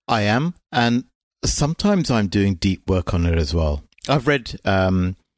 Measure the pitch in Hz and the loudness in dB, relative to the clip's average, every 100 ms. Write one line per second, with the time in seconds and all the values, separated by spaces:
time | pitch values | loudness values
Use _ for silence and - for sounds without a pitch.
0 | - 113 104 113 165 - _ - 117 120 | -4 -2 0 0 -2 -6 _ -2 0 0
1 | - _ _ _ - - 147 165 202 202 | -4 _ _ _ -4 0 -2 0 0 0
2 | 151 120 101 104 98 92 98 92 - 92 | 0 0 0 0 0 0 -2 -2 0 -2
3 | - 87 85 82 78 85 78 73 - _ | 0 0 0 0 0 0 -2 -4 -8 _
4 | - 139 123 143 113 - - 95 92 95 | -2 0 0 -2 -4 -6 -2 2 2 2
5 | 90 92 _ | 0 -6 _